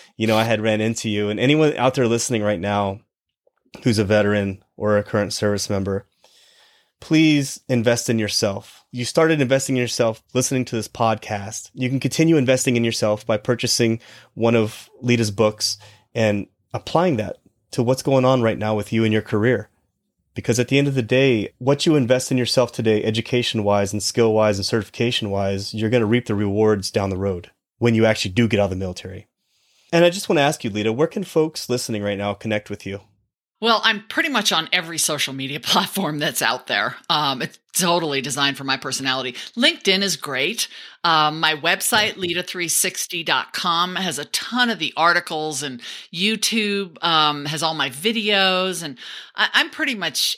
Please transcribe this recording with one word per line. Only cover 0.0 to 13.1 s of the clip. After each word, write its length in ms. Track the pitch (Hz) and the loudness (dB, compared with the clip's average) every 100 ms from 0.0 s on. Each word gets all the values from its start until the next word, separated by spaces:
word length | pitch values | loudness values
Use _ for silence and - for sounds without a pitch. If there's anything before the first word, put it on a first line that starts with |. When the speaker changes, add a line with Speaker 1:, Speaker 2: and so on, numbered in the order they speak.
| - - | -16 -4
Speaker 1:
you 100 | 110 | 2
know, 100 | 110 | 2
I 80 | |
had 160 | 113 110 | 2 2
ran 200 | 110 107 | 2 0
into 280 | 110 113 110 | 0 -2 -2
you. 200 | 104 104 | -2 -2
And 100 | 104 | 0
anyone 380 | 127 151 156 - | 2 4 2 2
out 180 | 127 | 0
there 140 | 135 117 | 2 2
listening 340 | 117 - 117 | 2 0 0
right 180 | 104 101 | 0 -2
now 400 | 98 101 101 98 _ _ _ _ _ _ _ - | -2 -2 -2 -4 _ _ _ _ _ _ _ -4
who's 140 | 131 107 | 0 2
a 60 | |
veteran 580 | 101 107 101 104 98 95 _ - | 4 4 4 0 -2 -6 _ -6
or 220 | 104 104 | 0 0
a 40 | |
current 280 | 101 107 101 | 0 -2 -2
service 380 | - 104 101 - | -2 -2 0 -2
member, 360 | 101 98 98 - _ _ _ _ _ _ _ _ _ | -2 -2 -4 -8 _ _ _ _ _ _ _ _ _
please 600 | - 156 160 147 139 - - | 0 4 4 4 0 -8 -2
invest 400 | 123 113 117 - | 0 2 0 0
in 100 | 113 | -2
yourself. 640 | 104 - 107 101 - - _ | 0 -2 -2 -4 -10 -20 _
You 120 | 123 | -8
started 360 | 120 - 160 156 | -4 2 2 2
investing 360 | 127 135 131 131 | 2 2 0 -2
in 40 | |
yourself 420 | 120 - 117 110 _ | 0 0 0 -2 _
listening 300 | 127 127 131 120 | -2 0 -2 -2
to 100 | 113 | -4
this 120 | 107 | -6
podcast. 800 | - 113 110 - 104 98 - - | 0 0 0 -4 -8 -8 -12 -14
You 140 | - 127 | -6 -2
can 120 | 135 | -2
continue 360 | 127 - 165 160 | -2 2 4 4
investing 400 | 127 127 - 120 | 4 2 2 2
in 80 | |
yourself 420 | 117 110 107 | 0 0 0